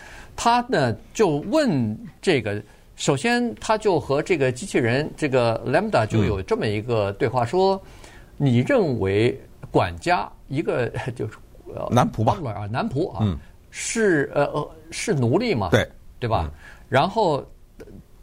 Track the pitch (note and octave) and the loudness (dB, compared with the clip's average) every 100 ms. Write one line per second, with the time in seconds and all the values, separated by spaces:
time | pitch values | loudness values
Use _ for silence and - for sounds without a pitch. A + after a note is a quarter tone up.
0 | - - - - A#3 A#3+ A#3+ F#3+ B2 G2+ | -20 -20 -16 -2 0 2 2 0 0 -2
1 | - - G3 D3 F#3 D#4 C4+ C#3+ A2 A2 | -4 0 2 2 0 2 2 2 0 -4
2 | F#3 - - C#3+ G#2 G#2 - - - - | -10 -4 0 2 0 -6 -8 -20 -20 -4
3 | - C3+ A#3 A#3+ A#3+ G#3+ - A3 G#3+ D#3+ | -2 0 0 0 -2 -4 -2 0 2 2
4 | A#2+ C#3 D#3+ E3 C3 B2 G3 F3+ A2+ C3 | 2 0 0 2 0 -2 -2 0 2 0
5 | D#3 - D3 B2+ A#2 A2+ A#2 D3+ G#3+ C#3+ | -2 -4 0 2 2 0 0 0 2 0
6 | G#2+ A2 G2+ G2 - A3+ A2+ G#2 A#2+ A2+ | 2 2 2 0 -2 -2 -2 -2 0 0
7 | G2+ G2+ C#3 B2+ B2 F#3 F#3+ G3 - - | 0 0 -2 0 0 2 2 0 -6 -20
8 | - - - - C#3+ A#2 D3 C4+ E3+ A#2+ | -20 -20 -16 -2 2 4 4 2 2 0
9 | F#2+ G2+ A#2+ - - - - C#3+ F#2+ E2+ | 2 2 2 0 -10 -20 -2 0 0 -2
10 | E3+ F3+ - - - C3+ G3+ D3+ A#2 A#2+ | 0 0 -2 -12 -8 -4 -2 -2 -2 -4
11 | - A#2 A2+ - - - - - - A#2+ | -8 -6 -8 -10 -20 -20 -14 -10 0 2
12 | A3+ - A2 A2 G#2 G2+ G#2 B2+ A3 C3 | 2 2 0 0 -4 -8 -6 -4 -4 -4
13 | F3+ - G#2 D2 - - - - - A#3 | -4 0 0 -2 -8 -20 -18 -10 -6 2
14 | G#3 D#3 - - C#3+ D3+ D3 - - - | 4 4 2 0 0 -2 -6 -12 -14 -6
15 | - D3+ A#2 D#3+ A#3+ C#3 F2+ A2 - - | -2 2 2 2 2 0 2 2 0 -6
16 | - - A#2 G#2+ D#2+ - - - - B2+ | -20 -10 -4 -2 -4 -10 -20 -20 -2 0
17 | E3+ A3+ F#3+ C#3 - - - - - - | 0 0 0 0 -6 -18 -20 -20 -20 -20
18 | - - | -20 -20